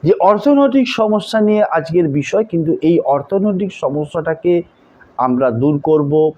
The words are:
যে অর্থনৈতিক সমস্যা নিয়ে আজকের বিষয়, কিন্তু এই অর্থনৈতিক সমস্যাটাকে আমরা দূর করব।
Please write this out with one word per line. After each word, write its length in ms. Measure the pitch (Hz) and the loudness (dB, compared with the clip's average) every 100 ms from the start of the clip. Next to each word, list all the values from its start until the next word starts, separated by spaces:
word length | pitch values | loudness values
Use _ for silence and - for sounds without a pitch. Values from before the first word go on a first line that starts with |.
যে 100 | 147 196 | 0 2
অর্থনৈতিক 640 | 185 208 285 285 277 269 247 | 2 2 2 4 4 2 0
সমস্যা 460 | - 214 214 - 220 | 0 0 0 -2 0
নিয়ে 220 | 214 214 208 | 2 2 0
আজকের 360 | 160 156 165 165 | -2 -2 0 0
বিষয়, 360 | 139 143 190 | 0 -2 -2
কিন্তু 280 | 220 170 156 165 | -2 -2 -2 0
এই 140 | 156 170 - | 2 2 2
অর্থনৈতিক 640 | 139 139 196 208 190 196 - | -2 -2 -2 0 -2 -4 -4
সমস্যাটাকে 760 | 147 143 147 170 156 160 175 175 170 _ _ _ - - | -6 -4 -6 -6 -6 -4 0 0 -2 _ _ _ -20 -4
আমরা 300 | 127 123 131 | 0 2 0
দূর 220 | 117 139 147 | 0 0 0
করব। 300 | 139 156 143 151 156 | 0 0 2 0 0